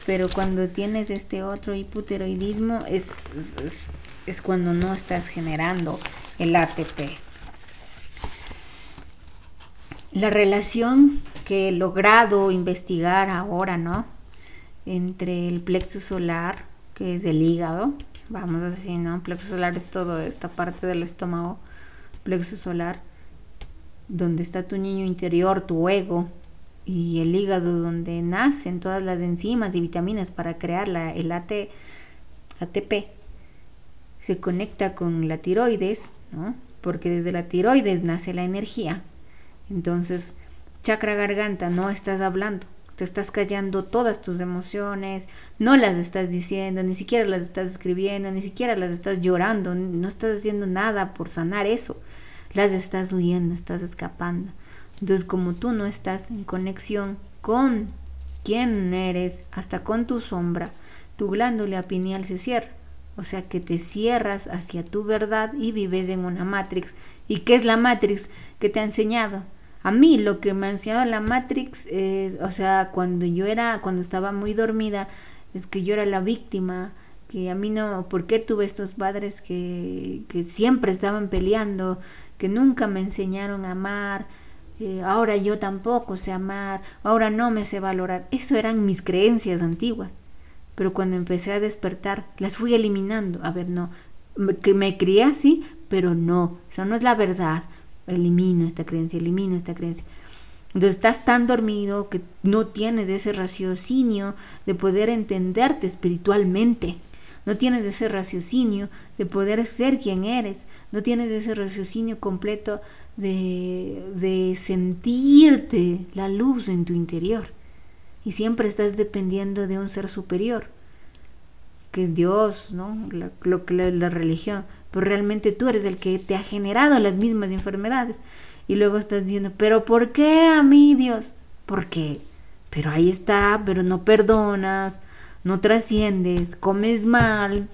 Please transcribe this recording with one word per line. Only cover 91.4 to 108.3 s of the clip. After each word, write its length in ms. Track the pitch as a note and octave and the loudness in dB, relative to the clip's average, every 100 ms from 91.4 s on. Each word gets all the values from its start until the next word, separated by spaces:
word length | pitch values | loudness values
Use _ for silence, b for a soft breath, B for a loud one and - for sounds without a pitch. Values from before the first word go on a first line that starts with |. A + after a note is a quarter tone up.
| F3+ | -2
a 80 | G3+ | -2
despertar, 640 | G#3 G#3 F#3+ F#3+ G3 G3+ - - | -2 -2 -6 -4 -6 -6 -8 -6
las 180 | G3 G3 | -6 -2
fui 180 | A#3 | 4
eliminando. 640 | A#3 G#3+ G3 G3 A3 G3 F3 | 4 4 2 0 -2 -2 -4
A 80 | E3+ | -4
ver, 180 | F3 F3 | -4 -2
no, 220 | F3 F3 B B - - - | -2 -4 B B -18 -12 -2
me, 200 | G3 - | 0 4
que 160 | G3+ | 4
me 240 | G3 G3 F#3+ | 6 4 2
crié 260 | F#3 G3 | 6 8
así, 440 | C4+ C#4+ C#4+ E4 B - - | 6 6 6 6 B -14 -2
pero 260 | F#3+ F3+ | 2 4
no, 420 | E3+ E3+ F3+ F3 F3 - | 4 4 4 2 -2 -12
eso 160 | - G3 | -6 -2
no 80 | |
es 80 | A3+ | 2
la 120 | B3 | 4
verdad. 500 | A3 F#3+ F#3 D#3+ E3 - B B - - | 4 2 2 0 0 -4 B B -14 -2
Elimino 600 | F3+ F3 F3 F#3 F3 E3 | 2 4 6 6 4 2
esta 180 | E3 | 0
creencia, 340 | D#3+ E3 E3 E3 | -4 -2 -2 -2
elimino 360 | E3+ F#3 F#3+ | 0 0 0
esta 200 | F3 F3 | -2 -4
creencia. 280 | E3+ E3+ E3+ - B B B B B B | -6 -6 -6 -10 B B B B B B
Entonces 280 | G3 G3 F#3+ | 4 4 6
estás 300 | A3+ A#3 - | 4 4 4
tan 200 | A#3+ A#3+ | 4 4
dormido 640 | A#3+ A3 G#3 G3+ G3+ G3+ | 4 2 0 -2 -2 -2
que 140 | F#3 F3+ - | -6 -8 -2
no 240 | F#3+ G#3+ A3 | 2 4 2
tienes 440 | G3+ A3 A3+ F#3+ | -2 -2 0 0
ese 240 | G3 G#3 | -2 -2
raciocinio 1000 | G3+ F#3 - F#3 F#3 - C4 A#3+ G3+ G3 G3+ B B | -2 -4 -4 -4 -4 0 2 4 2 -2 -8 B B
de 100 | - | -4
poder 360 | F3+ G3 F#3+ A3 | 0 2 4 2
entenderte 760 | A#3 G#3+ F#3+ F#3 G3 C4+ D4 F#3 | 2 0 0 0 2 2 2 -2
espiritualmente. 1080 | - F3+ F3 G3+ G#3 F#3 F#3+ A#3 A3+ F3+ F3 B B B B | -2 0 2 2 4 4 4 4 4 -2 -6 B B B B
No 140 | G3 G#3+ | -4 2
tienes 260 | B3+ B3 | 2 2
ese 240 | G3+ G3+ A3 | 0 -2 -2
raciocinio 800 | G3 F#3 | -2 -4